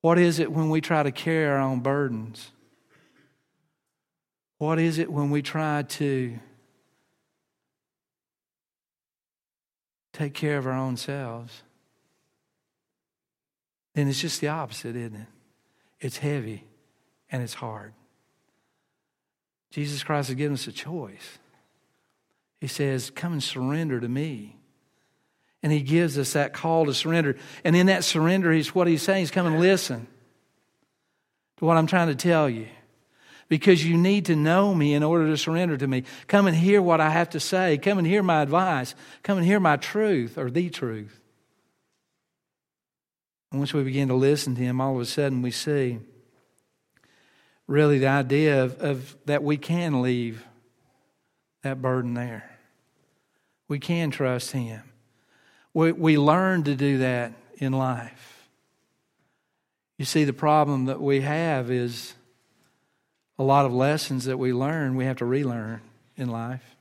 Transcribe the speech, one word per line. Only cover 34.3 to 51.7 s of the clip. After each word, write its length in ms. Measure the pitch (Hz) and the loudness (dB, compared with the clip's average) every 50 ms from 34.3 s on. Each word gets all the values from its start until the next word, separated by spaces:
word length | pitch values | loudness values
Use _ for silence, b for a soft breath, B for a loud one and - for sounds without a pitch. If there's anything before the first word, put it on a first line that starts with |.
| 165 | 2
know 400 | 151 151 160 170 190 202 208 190 | 2 4 4 4 4 4 4 4
me 180 | 165 143 147 147 | 2 2 4 2
in 80 | 147 151 | 2 2
order 240 | 156 170 170 160 | 2 2 2 2
to 100 | 156 156 | 2 0
surrender 380 | 147 - 165 165 170 180 170 151 | 0 -2 -2 -2 0 0 -2 -2
to 100 | 127 139 | -2 -2
me. 160 | 135 131 127 127 B B B B | -2 -2 -2 -4 B B B B
Come 200 | - - 202 202 | 2 4 4 6
and 80 | 190 160 | 6 4
hear 260 | 160 170 190 202 208 | 4 4 6 6 4
what 200 | 180 175 165 160 | 6 4 4 4
I 80 | 156 156 | 4 4
have 220 | 160 170 170 165 | 2 2 0 0
to 80 | - 156 | -2 -6
say. 380 | - - 190 185 185 175 156 | -4 -2 0 0 2 2 0
Come 200 | 139 - 196 208 | 2 2 0 2
and 80 | 190 170 | 2 2
hear 160 | 160 190 214 | 2 2 2
my 200 | 196 180 165 151 | 4 4 4 2
advice. 520 | 147 135 147 175 190 185 156 131 127 - - B B B B B B | 2 2 2 2 2 2 0 -2 -4 -6 -10 B B B B B B
Come 140 | - 202 | -2 0
and 80 | 185 170 | 2 4
hear 140 | 180 202 208 | 4 4 4
my 180 | 185 160 143 | 4 4 2
truth 600 | 135 - - - 208 220 214 185 139 117 110 - | 2 -2 -4 -2 0 0 2 2 0 -2 -4 -6
or 140 | 160 139 127 | -6 -6 -2
the 180 | 120 165 180 175 | -2 -2 -2 -2
truth." 500 | - - 135 120 110 107 104 101 - _ _ _ _ _ _ _ _ _ _ _ _ _ _ _ _ _ _ _ _ _ _ _ _ _ _ _ _ _ _ _ _ _ _ _ _ _ _ _ _ _ _ _ _ _ _ _ | -6 -6 -6 -6 -6 -8 -12 -16 -18 _ _ _ _ _ _ _ _ _ _ _ _ _ _ _ _ _ _ _ _ _ _ _ _ _ _ _ _ _ _ _ _ _ _ _ _ _ _ _ _ _ _ _ _ _ _ _
And 80 | - 135 | -6 -4
once 140 | 143 139 - | -4 -2 -2
we 100 | 147 135 | -2 -2
begin 260 | 131 131 143 139 131 | 0 0 0 0 2
to 60 | 127 | 2
listen 400 | 131 135 139 151 147 - 135 123 | 4 4 4 2 2 0 -4 -2
to 60 | 120 | -2
him, 180 | 127 123 123 127 | -2 -2 0 0
all 160 | 131 135 135 | 0 -2 -2
of 60 | 123 | -2
a 40 | 120 | -4
sudden 360 | 117 - - 143 139 135 123 | -4 -2 -2 -2 0 0 -2
we 100 | 123 123 | -2 -4
see 480 | 117 - - 156 147 143 131 123 120 110 107 - _ _ _ _ _ _ _ _ _ _ _ _ _ _ _ _ _ b b b b b b b b b b b b b b | -4 -4 -4 -2 0 0 0 -2 -4 -8 -12 -18 _ _ _ _ _ _ _ _ _ _ _ _ _ _ _ _ _ b b b b b b b b b b b b b b
really 320 | - 139 147 151 147 147 135 | 0 2 4 6 6 4 4
the 80 | 135 | 4
idea 560 | 135 135 143 135 127 135 147 156 151 143 139 131 | 4 2 2 2 2 2 4 4 4 4 4 2
of, 160 | 127 - - | 0 -2 -4
of 360 | - 147 139 127 131 - - _ _ | -2 -2 -2 -4 -6 -14 -20 _ _
that 180 | 147 147 143 147 | -2 -2 0 0
we 140 | 147 151 | 0 -2
can 440 | 139 143 - 170 175 175 160 143 127 | -2 -2 -2 -2 -2 0 0 0 0
leave 440 | 123 127 123 123 117 117 110 110 - - _ _ _ _ _ _ _ _ _ _ _ _ _ _ _ _ _ _ _ _ _ _ - | 2 0 0 -2 -2 -6 -8 -12 -18 -20 _ _ _ _ _ _ _ _ _ _ _ _ _ _ _ _ _ _ _ _ _ _ -8
that 180 | 135 | -8